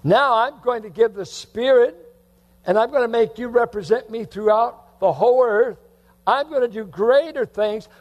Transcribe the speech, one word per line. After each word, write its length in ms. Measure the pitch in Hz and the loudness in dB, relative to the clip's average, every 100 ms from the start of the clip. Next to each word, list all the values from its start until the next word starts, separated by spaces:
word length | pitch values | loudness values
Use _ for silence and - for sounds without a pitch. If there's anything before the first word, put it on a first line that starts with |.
Now 300 | 139 220 277 | 2 2 2
I'm 260 | 226 247 294 | 0 -2 -4
going 200 | 247 240 | -6 -6
to 80 | 214 | -10
give 220 | 160 226 | -2 -2
the 140 | 196 180 | -2 -14
Spirit, 880 | - - 214 254 254 233 - - _ _ _ _ _ | -16 -14 -4 2 4 2 -2 -20 _ _ _ _ _
and 140 | - 202 | -2 0
I'm 140 | 240 | 0
gonna 160 | 285 240 | -2 -2
make 280 | 233 220 220 | 0 -2 -4
you 120 | 247 | -2
represent 600 | 240 233 208 165 226 - | -2 -2 -6 -4 -4 -4
me 160 | 220 | -12
throughout 760 | 208 190 214 214 240 - _ _ | -12 -4 0 2 0 -6 _ _
the 120 | 190 | -2
whole 320 | 139 226 254 | 2 2 4
earth. 320 | 247 208 247 180 _ _ _ _ | 2 2 0 -2 _ _ _ _
I'm 240 | - 262 302 | -2 -2 -2
gonna 180 | 294 240 | -4 -4
do 160 | 208 | -6
greater 600 | 208 139 220 269 320 277 | -12 -2 2 2 2 -6
things. 440 | 226 - 214 214 - _ | -6 -4 -4 -4 -12 _